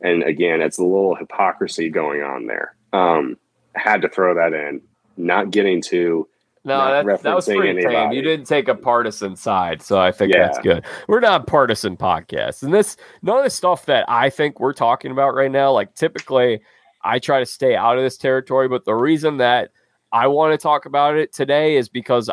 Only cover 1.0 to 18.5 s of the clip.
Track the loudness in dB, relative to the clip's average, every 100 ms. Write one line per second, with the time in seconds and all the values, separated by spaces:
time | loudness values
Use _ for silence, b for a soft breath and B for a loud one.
1 | 0 -2 -6 -2 -2 -2 -6 -4 -4 -2
2 | -4 -4 -6 -8 -8 -8 -8 -14 _ 0
3 | 2 2 0 -6 _ _ _ -6 0 0
4 | 0 0 0 2 0 -2 -6 -10 -14 _
5 | _ -8 -2 0 0 0 2 0 -2 -2
6 | 0 -2 -4 _ _ _ -6 -2 0 0
7 | 0 -2 0 -2 0 0 0 0 0 0
8 | 0 -2 -2 -4 0 -2 0 -2 0 0
9 | 0 -6 -10 -8 -2 -2 -2 -6 0 2
10 | 4 2 2 4 4 2 0 0 B B
11 | B 2 4 2 2 2 2 0 -4 -4
12 | -2 -2 -4 -6 -6 -6 0 2 2 -4
13 | B B -2 0 0 -2 -2 -2 0 0
14 | 2 0 0 0 -4 -2 -4 0 0 0
15 | -4 0 0 2 0 2 2 2 -2 -4
16 | -6 -6 -2 2 2 0 b b b b
17 | -4 -4 0 0 -2 -2 0 2 2 2
18 | 0 -2 -2 -2 0